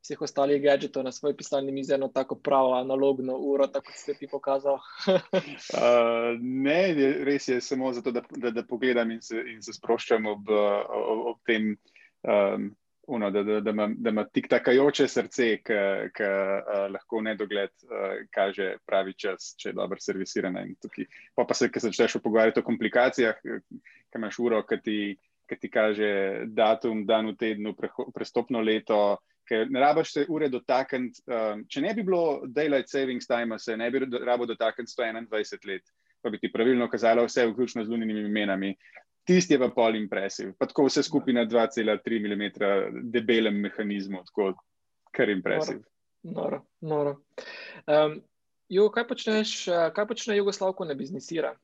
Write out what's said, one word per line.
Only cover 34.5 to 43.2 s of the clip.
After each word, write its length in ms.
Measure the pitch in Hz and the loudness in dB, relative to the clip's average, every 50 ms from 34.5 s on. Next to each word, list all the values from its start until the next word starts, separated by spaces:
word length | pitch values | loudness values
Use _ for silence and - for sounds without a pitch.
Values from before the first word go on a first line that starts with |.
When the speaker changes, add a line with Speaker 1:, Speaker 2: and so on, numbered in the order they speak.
| 113 _ 117 110 - - 117 - | -2 _ -2 -2 -2 -4 -12 -10
Speaker 2:
sto 140 | - - 120 | -6 -4 -4
enaindvajset 560 | 110 113 113 117 107 110 107 104 - 101 98 - | -4 -4 -8 -8 -4 -4 -4 -4 -4 -8 -12 -10
let, 240 | 101 95 90 _ _ _ _ _ _ _ _ - | -10 -10 -10 _ _ _ _ _ _ _ _ -6
pa 20 | 117 | -6
bi 80 | 107 | -6
ti 140 | 101 - 110 | -4 -6 -4
pravilno 380 | - 117 113 127 131 123 120 117 | 0 2 4 4 4 4 2 0
kazalo 320 | - 107 117 113 117 120 117 | -2 2 4 4 6 4 4
vse, 220 | 117 - 135 120 | 2 2 2 2
vključno 380 | 113 107 120 127 117 - 120 107 | 2 2 0 -2 -2 -2 -6 -4
z 40 | 110 | -4
luninimi 360 | 117 117 113 110 107 107 107 | -4 -2 -2 -2 -4 -4 -2
imenami. 460 | 104 104 107 104 101 95 95 95 98 98 _ _ - _ - _ _ _ _ _ | -2 -2 0 0 0 -2 -2 -2 -4 -6 _ _ -20 _ -20 _ _ _ _ _
Tisti 280 | - 180 185 170 - 151 | 4 4 4 6 6 4
je 40 | 131 | 4
pa 80 | 127 120 | 4 2
pol 260 | - 127 117 113 110 | 4 4 4 4 4
impresiv. 580 | 110 107 101 113 98 98 98 - - 104 95 95 | 0 -2 -2 -2 -4 -4 -4 -6 -8 -10 -10 -4
Pa 140 | _ 131 | _ -4
tako 180 | - - - 143 | -2 2 4 4
vse 140 | 131 - 143 135 | 4 4 2 0
skupaj 300 | - - 139 127 135 123 | 2 0 0 0 2 2
na 100 | 120 117 | 2 2
dva 200 | 107 117 120 113 | 4 4 4 4
cela 300 | 113 - 120 110 107 107 | 4 0 0 2 2 0
tri 220 | 101 _ 113 113 110 | 0 _ -2 -2 -2
milimetra 680 | 104 104 101 98 104 101 - - 104 98 101 98 104 104 | -2 -2 -4 -4 -4 -6 -4 -2 0 2 2 2 0 -2
debelem 640 | 117 - - 117 113 120 | -6 -8 -8 -2 -2 0